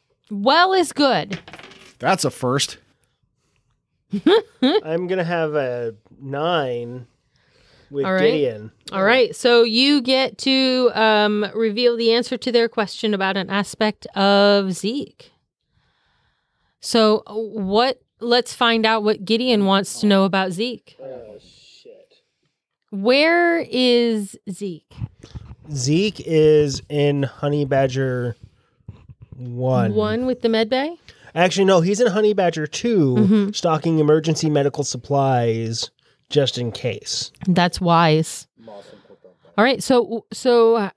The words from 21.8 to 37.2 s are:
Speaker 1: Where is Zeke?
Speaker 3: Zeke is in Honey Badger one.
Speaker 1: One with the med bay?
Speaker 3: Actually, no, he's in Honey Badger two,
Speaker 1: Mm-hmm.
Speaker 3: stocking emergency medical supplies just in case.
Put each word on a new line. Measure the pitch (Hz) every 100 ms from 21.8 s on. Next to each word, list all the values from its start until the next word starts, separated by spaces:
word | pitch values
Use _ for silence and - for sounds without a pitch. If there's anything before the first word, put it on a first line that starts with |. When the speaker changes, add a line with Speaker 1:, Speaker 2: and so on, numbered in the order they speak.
| 127 107 _ _ _ _ _ _ _ _ -
Speaker 1:
Where | 196 202 262 320 339 349 339 -
is | 247 254 240 233 220 196 - -
Zeke? | 185 202 156 _ - - _ - - - - -
Speaker 3:
Zeke | 143 123 156 208 - 147
is | 160 156 151 151 135 -
in | 147 143 143
Honey | 135 - 143 147 143
Badger | 139 135 127 131 127 120 113 - _ _ _ - - - - - 127
one. | 123 120 127 131 190
Speaker 1:
One | 208 214 220 254
with | 254
the | 233
med | 220 226
bay? | 254 294 339 _ - - 156
Speaker 3:
Actually, | 180 190 190
no, | 190
he's | 170 202
in | 247
Honey | 190 214
Badger | 202 175 160 151
two, | - 240 220 139 123
Speaker 1:
Mm-hmm. | 196 214 202
Speaker 3:
stocking | 208 175 156 165 160
emergency | 147 156 156 156 156
medical | 147 139 - 139
supplies | 127 - 143 135 127 117 113 113 113 - _ _ _ -
just | 147 131 -
in | 120
case. | - 123 101 - -